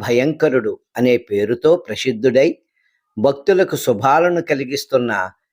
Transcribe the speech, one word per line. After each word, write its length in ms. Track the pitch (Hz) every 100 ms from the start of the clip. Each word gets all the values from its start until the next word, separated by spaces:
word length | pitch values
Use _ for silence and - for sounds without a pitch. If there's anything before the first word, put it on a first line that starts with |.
భయంకరుడు 720 | 120 120 135 156 156 131 107 95 _ -
అనే 180 | 123 120
పేరుతో 540 | - 104 104 120 151 175
ప్రసిద్ధుడై 760 | - 104 131 117 131 127 156 - _ _ _ _ _ -
భక్తులకు 580 | 120 139 - 185 190 139
శుభాలను 680 | - 110 131 147 175 175
కలిగిస్తున్న 680 | 165 143 131 139 - 135 120 101 92 _ _